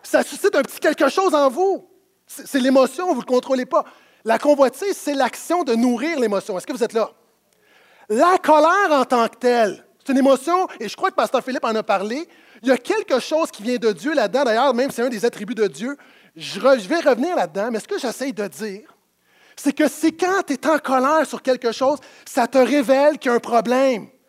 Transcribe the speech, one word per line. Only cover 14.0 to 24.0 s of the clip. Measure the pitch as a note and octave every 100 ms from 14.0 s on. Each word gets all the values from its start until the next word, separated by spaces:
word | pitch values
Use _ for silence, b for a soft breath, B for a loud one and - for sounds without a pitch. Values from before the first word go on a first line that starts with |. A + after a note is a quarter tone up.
| A3+
là-dedans. | D#4 G#3 A3+
D'ailleurs, | C4+ A3 C#4
même | A#3+ C4+
c'est | -
un | B3
des | A3+
attributs | A#3 - G3+ A3+
de | G3+
Dieu. | D3+ A#3+ C#4+ b b b -
Je | D3 E3+
re-, | A#3 C4
je | F#3
vais | E4
revenir | D#4 A3+ D#4+
là-dedans, | E4+ F3+ E3+ A3
mais | A3+
ce | -
que | G4+
j'essaye | C4 - C4+
de | G#3+ G3+
dire, | D#3 G#3+ F#3+ C#4+ _ _ _ b b b b
c'est | C#4+
que | - D4+
c'est | - D#4+
quand | D#4+ F4+ G4 -
tu |
es | C#4 C#4+
en | D#4
colère | - C4 C4 D#4+ C#4
sur | A#3+
quelque | - B3+ A#3
chose, | A3 B3+ D4 B B -
ça | - A#3
te | C4+
révèle | B3+ C#4+ A3+ C4+ C#4+ D4+
qu'il | C4
y |
a | A#3+
un |
problème. | G#3+ A#3 A3+ B3 C4+ A3+